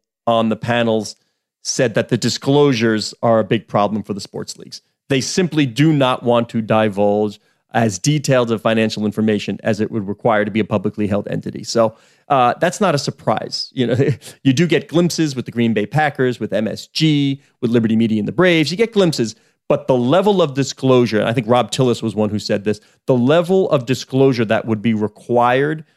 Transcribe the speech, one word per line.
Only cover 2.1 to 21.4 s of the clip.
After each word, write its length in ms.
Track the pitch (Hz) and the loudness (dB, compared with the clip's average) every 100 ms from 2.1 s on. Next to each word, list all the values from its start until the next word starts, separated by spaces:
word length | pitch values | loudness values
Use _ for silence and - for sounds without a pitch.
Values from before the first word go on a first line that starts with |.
| 120 | -2
disclosures 960 | 120 - 139 143 143 117 117 110 104 - | -2 -4 0 4 4 2 0 0 -4 -4
are 160 | 117 113 | 2 2
a 40 | |
big 240 | 104 113 - | 2 -2 -2
problem 360 | 107 101 107 | 0 0 -2
for 100 | 98 | -6
the 80 | 98 | -10
sports 360 | - 92 95 - | -10 -12 -14 -16
leagues. 220 | - - _ _ _ | -20 -20 _ _ _
They 120 | 135 | -2
simply 440 | - - 175 151 139 | -2 -2 0 0 -2
do 260 | 110 156 | 2 2
not 300 | 147 127 127 | 4 2 0
want 280 | 120 117 117 | 0 0 0
to 120 | 117 | -4
divulge 800 | 110 110 110 101 104 104 107 - _ _ _ | 0 2 2 2 0 2 -2 -6 _ _ _
as 260 | 113 117 92 | -2 0 0
detailed 520 | - 151 143 127 117 | -2 -2 2 2 2
of 100 | 107 | 0
financial 440 | 117 113 110 107 107 | 0 2 0 -2 -4
information 540 | 107 110 104 - 98 | -2 0 0 -4 -6
as 160 | - 98 | -4 -2
it 100 | 107 | -4
would 160 | 113 98 | -4 -6
require 380 | 101 123 104 107 | -4 0 0 0
to 60 | |
be 80 | 107 | -2
a 60 | 98 | -2
publicly 420 | 107 104 - 104 | -2 -4 -4 -2
held 200 | 101 - | -2 -4
entity. 360 | 107 - - | -8 -8 -12
So, 320 | - 117 113 - _ _ - | -4 0 0 -2 _ _ -2
uh, 260 | 135 120 - | 2 2 2
that's 200 | 175 - | -2 0
not 140 | 196 | 0
a 60 | 143 | 0
surprise. 720 | - - - 107 - - - | -4 -6 -4 -4 -4 -8 -8
You 140 | 131 120 | -4 -2
know, 80 | 113 | 2
<laughs> 480 | 113 117 - - | 0 -2 -8 -2
you 100 | 135 | 0
do 140 | 131 170 | 2 2
get 200 | 151 - | 0 0
glimpses 480 | 165 175 - 156 127 | 0 0 0 -2 -4
with 100 | - | -6
the 60 | |
Green 220 | 120 117 | -2 0
Bay 140 | 107 104 | 0 0
Packers, 520 | 147 147 139 127 120 | 0 0 0 -2 -2
with 140 | 107 | -4
M 140 | 101 107 | -4 -4
S 180 | 90 - | -6 -10
G, 560 | - 156 147 139 135 _ _ | -2 0 2 0 -4 _ _
with 120 | 117 | 0
Liberty 240 | 120 110 110 | 0 2 2
Media 240 | 113 107 | 2 0
and 80 | 101 | -2
the 40 | |
Braves. 380 | 107 180 160 143 | 0 2 2 0
You 80 | 185 | -2
get 160 | 226 | 0
glimpses, 420 | 202 180 - 110 - _ _ - | 2 2 0 -4 -6 _ _ -2
but 180 | 151 - | -2 2
the 80 | 127 | 0
level 440 | 120 175 196 190 | 2 2 2 2
of 120 | 156 135 | 0 -2
disclosure, 640 | 131 - 135 127 120 107 | -6 -2 2 4 4 0
and 80 | 101 | 0
I 40 | |
think 140 | 117 | -2